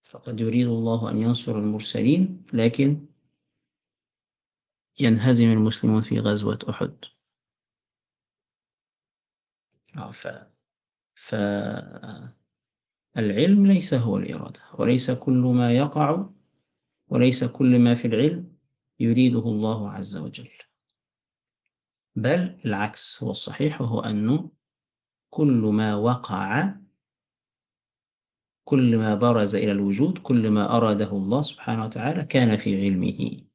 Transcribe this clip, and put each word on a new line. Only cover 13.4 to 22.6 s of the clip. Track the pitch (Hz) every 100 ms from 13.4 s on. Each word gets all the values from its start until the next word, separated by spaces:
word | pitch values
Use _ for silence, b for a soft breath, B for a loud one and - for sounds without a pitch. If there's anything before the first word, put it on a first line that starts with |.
| 165 208 196
ليس | 190 -
هو | 131 113 98
الإرادة، | - - - - - -
وليس | 107 127 127
كل | 127 -
ما | 127 127 123 120
يقع، | 120 147 151 147 170 196 - _ _ _ _ _ _ _
وليس | 127 123 123
كل | 123 - 127 123
ما | 120
في | 120 120
العلم | 110 143 175 - _ _ _ _ _
يريده | 117 117 127 120
الله | 110 107 110 110 101
عز | 98 95 92
وجل. | 76 - - _ - _ _ _ _ _ _ _ _ _ _ _ _ _ _ -
بل | 117 165 180 -